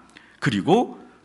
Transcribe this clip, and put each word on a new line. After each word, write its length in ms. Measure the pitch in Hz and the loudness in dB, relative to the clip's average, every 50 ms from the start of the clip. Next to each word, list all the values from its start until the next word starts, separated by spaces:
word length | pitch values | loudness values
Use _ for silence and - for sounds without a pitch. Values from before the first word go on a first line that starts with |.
| - _ - - - - _ - | -20 _ -20 -20 -20 -20 _ -4
그리고 600 | - 139 110 98 87 131 185 240 - - - - - - - _ | -4 -2 -2 -2 0 2 2 2 2 -2 -8 -18 -20 -20 -20 _